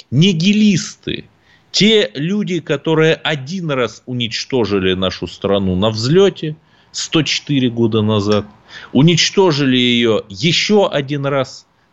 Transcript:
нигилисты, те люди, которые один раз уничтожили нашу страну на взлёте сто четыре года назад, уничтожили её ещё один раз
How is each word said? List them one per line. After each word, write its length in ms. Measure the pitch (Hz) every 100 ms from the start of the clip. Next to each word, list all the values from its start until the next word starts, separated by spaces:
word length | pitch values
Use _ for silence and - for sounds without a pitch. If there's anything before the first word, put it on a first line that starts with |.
| _
нигилисты, 1160 | 123 185 160 185 214 214 185 - - - - - _ _ _ _
те 380 | - 208 220 202 -
люди, 440 | 160 208 175 175
которые 540 | - 143 160 160 160
один 560 | 160 143 156 131 190 165
раз 320 | 131 117 - -
уничтожили 840 | 123 117 - - 131 101 101 92
нашу 340 | 92 92 - 87
страну 480 | - 98 98 95 90
на 140 | 107
взлёте 680 | 107 120 175 196 - 156 151 _ _ _
сто 300 | - - 165
четыре 480 | 147 - - 143 127
года 320 | 117 117 110
назад, 440 | 107 107 101 104 104 - _ - -
уничтожили 840 | 120 160 170 - - 190 143 139 127
её 480 | 123 120 117 104 -
ещё 640 | 98 160 165 - 208 196
один 360 | 147 135 143 139
раз 400 | 139 127 - - _ _